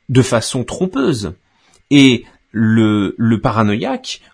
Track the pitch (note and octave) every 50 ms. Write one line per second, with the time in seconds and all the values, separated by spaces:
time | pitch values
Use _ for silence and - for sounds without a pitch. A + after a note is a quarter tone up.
0 | _ - B2 B2+ A#2+ - B2 A2+ - - - C3 A#2 - - - F#3 F#3 - C4+
1 | C4 F#3 C#3 G#2+ G2+ E2 - - _ _ _ _ _ _ _ _ _ - C#3+ C#3+
2 | C3+ C3 A#2+ A2 - - _ _ _ _ - A2+ A2+ A2 A2+ A2+ A2+ G#2+ G#2+ G#2
3 | G2 F#2 - - A#2 A2+ A#2 - - B2+ G#2 A2+ A2 G#2 G2+ A#2 - C3+ C3 B2
4 | - - - - _ _